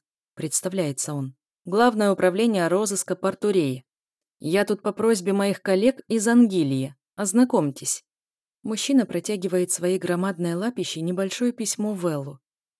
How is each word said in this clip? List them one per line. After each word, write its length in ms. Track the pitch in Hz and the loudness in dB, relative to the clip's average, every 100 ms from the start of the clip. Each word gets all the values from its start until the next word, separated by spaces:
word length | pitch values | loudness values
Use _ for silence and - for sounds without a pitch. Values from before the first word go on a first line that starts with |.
| _ _ _ | _ _ _
представляется 800 | - 156 - 185 190 156 139 - | -10 -4 -4 -4 -2 -2 -4 -6
он, 200 | 147 135 - _ _ | -6 -6 -10 _ _
«Главное 480 | - 196 240 220 202 | -4 2 4 4 2
управление 560 | 190 185 180 233 202 165 | 4 2 2 2 2 2
розыска 480 | 180 214 196 - 180 | 2 0 -4 -4 -4
Портуреи. 680 | - - 208 190 143 127 - _ _ _ _ _ | -4 -2 0 2 2 -2 -10 _ _ _ _ _
Я 260 | 151 190 | -2 0
тут 160 | 208 202 | 0 0
по 100 | 208 | -2
просьбе 400 | 202 220 220 180 | 0 2 2 0
моих 280 | 196 202 185 | 0 0 -2
коллег 400 | - 190 226 - _ | 0 0 0 -6 _
из 220 | 226 214 | -2 4
Ангилии. 680 | 240 233 185 143 135 131 - _ - | 6 6 4 0 0 -4 -8 _ -8
Ознакомьтесь». 880 | 202 214 254 233 147 - - - - _ _ _ _ _ | -2 2 4 4 0 -4 -8 -8 -10 _ _ _ _ _
Мужчина 440 | 208 214 - 269 196 | -8 -6 2 2 2
протягивает 680 | 175 170 208 180 180 180 | -2 -4 -4 0 0 0
своей 260 | - 180 185 | -2 0 0
громадной 560 | 175 175 190 170 175 | 0 0 -2 -2 -2
лапищей 480 | 170 220 247 175 160 | -2 -4 -4 -6 -4
небольшое 480 | 165 180 196 - 240 | -4 -2 -4 -2 -2
письмо 440 | 240 208 - 214 | -2 -6 -4 -4
Вэллу. 440 | 202 170 147 139 139 _ _ _ _ | -2 -2 -2 -6 -14 _ _ _ _